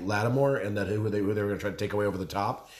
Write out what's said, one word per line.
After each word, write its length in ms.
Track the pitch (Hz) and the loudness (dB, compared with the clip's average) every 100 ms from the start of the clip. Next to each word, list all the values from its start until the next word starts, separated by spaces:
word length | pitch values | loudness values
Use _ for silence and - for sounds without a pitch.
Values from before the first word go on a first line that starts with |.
| 92 | 0
Lattimore, 520 | 104 117 131 139 131 | 0 2 4 4 2
and 200 | 98 104 | 0 -2
that 80 | 95 | 0
who 220 | 107 107 | 0 0
they, 80 | 104 | 0
who 140 | 98 | 2
they 80 | 107 | 2
were 60 | 101 | 0
gonna 120 | 95 | -2
try 120 | 104 | -4
to 40 | 87 | -4
take 180 | 101 | -2
away 120 | 104 101 | 0 0
over 140 | 95 | 0
the 60 | 87 | -2
top. 420 | 98 107 - - - | 0 -2 -4 -10 -20